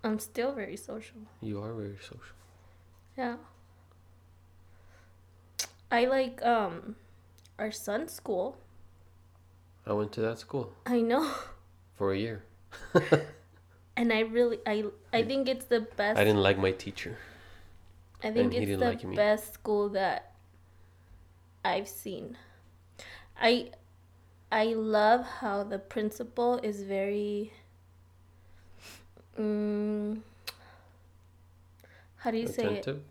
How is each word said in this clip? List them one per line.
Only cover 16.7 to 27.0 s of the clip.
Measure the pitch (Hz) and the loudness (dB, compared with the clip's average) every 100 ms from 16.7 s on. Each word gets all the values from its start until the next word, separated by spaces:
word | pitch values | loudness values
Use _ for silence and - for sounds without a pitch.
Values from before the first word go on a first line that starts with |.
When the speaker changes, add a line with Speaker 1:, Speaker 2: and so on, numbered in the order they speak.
Speaker 2:
teacher. | 95 - - - 113 - - - - - - - - - - | 0 -6 -10 -10 -10 -16 -20 -20 -20 -20 -20 -20 -20 -20 -8
Speaker 1:
I | 220 | -2
think | 220 | 2
Speaker 2:
And | - | 4
he | - | 2
Speaker 1:
it's | 202 | 0
Speaker 2:
didn't | 196 | 2
Speaker 1:
the | 240 | 2
Speaker 2:
like | 233 | 0
me. | - - | -4 2
Speaker 1:
best | 208 214 - - | 4 4 0 -10
school | - 208 208 | -2 0 2
that | 196 190 131 - - - - - - - - - - - - - - - | 0 0 -2 -6 -20 -20 -20 -20 -20 -20 -20 -20 -20 -20 -20 -20 -6 -2
I've | 180 202 | -2 -4
seen. | - 214 180 - - - - - - - - - - - - | -12 -10 -10 -12 -14 -20 -20 -20 -20 -20 -20 -20 -20 -20 2
I, | 226 240 - - - - - - - - - | 4 4 0 -14 -20 -20 -20 -20 -20 -20 -2
I | 220 220 220 | 2 2 2
love | 220 214 214 247 247 | 2 6 6 6 4
how | - 233 202 | -6 -2 -2
the | 202 196 | -2 -6
principal | - 240 214 - 240 - 240 247 | -6 -2 -2 -4 -8 0 2 2
is | 214 202 | -2 -4
very, | 196 196 | -4 -2